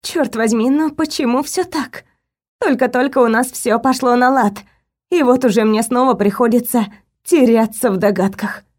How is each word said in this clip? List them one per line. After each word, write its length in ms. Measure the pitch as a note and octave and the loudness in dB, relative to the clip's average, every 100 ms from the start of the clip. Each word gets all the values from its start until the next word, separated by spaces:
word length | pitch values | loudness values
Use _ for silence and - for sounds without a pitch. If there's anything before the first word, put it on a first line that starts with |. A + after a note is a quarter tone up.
Чёрт 340 | - F4 C4+ A3 | -8 -4 -4 0
возьми, 320 | A3+ A3+ A#3 | 0 0 2
ну 260 | C#4+ D#4 | 0 0
почему 480 | D4+ D#4 - B3+ B3 | -2 -6 -2 -2 -2
всё 220 | C#4+ - | -2 -4
так? 400 | F4+ D#4+ B3 - _ _ _ _ _ _ | -4 -6 -8 -12 _ _ _ _ _ _
Только-только 560 | A4 C4 C4 B3 C4 C#4 | -2 0 0 0 0 2
у 120 | A#3 | 2
нас 220 | A3+ B3+ | 2 -2
всё 280 | - A#3+ A3 | -4 -2 0
пошло 380 | C4 B3+ B3+ B3 | 0 0 0 2
на 120 | B3 | 2
лад, 300 | C4+ G#3 G3+ - _ _ _ _ | 2 0 -2 -20 _ _ _ _
и 120 | F4+ | 0
вот 240 | C4 B3+ B3+ | 2 2 2
уже 180 | G#3 | 2
мне 180 | A3 G#3+ | 2 0
снова 300 | A3+ B3 C4 | 0 0 0
приходится 760 | A3 G3+ G3+ A#3 A#3+ A#3+ A#3+ G3+ - _ _ | 2 0 0 2 2 0 -2 -2 -8 _ _
теряться 680 | - E4+ B3+ A3+ A3 - A#3+ | 0 4 4 4 0 -2 -2
в 60 | F#3+ | 0
догадках. 680 | G3+ F#3 G3 G3 G#3 - _ | 0 0 -2 -4 -10 -10 _